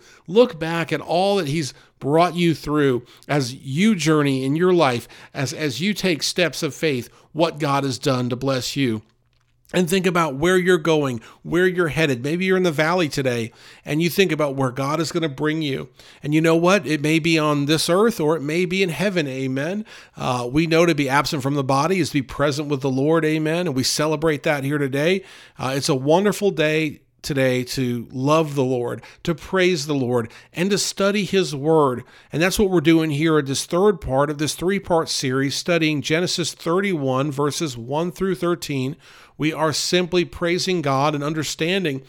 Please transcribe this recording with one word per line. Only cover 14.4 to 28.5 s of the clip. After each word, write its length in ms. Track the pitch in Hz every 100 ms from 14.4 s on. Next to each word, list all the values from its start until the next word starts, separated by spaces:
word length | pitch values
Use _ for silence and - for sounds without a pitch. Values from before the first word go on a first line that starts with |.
| 147
where 160 | 135 131
God 300 | 131 139 156
is 120 | 156
gonna 180 | 175 160
bring 320 | 135 151 160
you. 260 | 147 143 143 - - -
And 120 | 147
you 80 | 156
know 140 | 160 165
what? 300 | 175 196 135
It 140 | 151
may 180 | 151 160
be 200 | 165 160
on 260 | 151 147
this 240 | 143 156 -
earth, 320 | 180 226 -
or 160 | 151 160
it 60 |
may 240 | 143 165 180
be 160 | 190
in 80 | 185
heaven. 360 | 143 202 180 143
Amen. 600 | 131 135 135 151 208 - - -
Uh, 320 | - 139 123 123
we 160 | 147 165
know 180 | 160
to 100 | 175
be 140 | 147 135
absent 340 | 139 139 151
from 120 | 131
the 100 | 143
body 360 | 135 135 160 190
is 100 | 143
to 40 |
be 80 | 147
present 460 | - - 147 139 147
with 140 | 139
the 80 | 139
Lord. 340 | 131 143 165
Amen. 420 | 156 156 156 165 180
And 80 |
we 100 | 131
celebrate 580 | 120 - 156 151 160 143
that 220 | 165 143
here 120 | 135 147
today. 460 | 139 139 160 190 - - - -
Uh, 140 | 131
it's 140 | 135 147
a 60 |
wonderful 560 | 135 135 170 208 185 202
day 500 | 156 151 156 156 - _ _
today 400 | - 139 131 127
to 460 | 123 - 123 120 -
love 460 | 131 139 160 156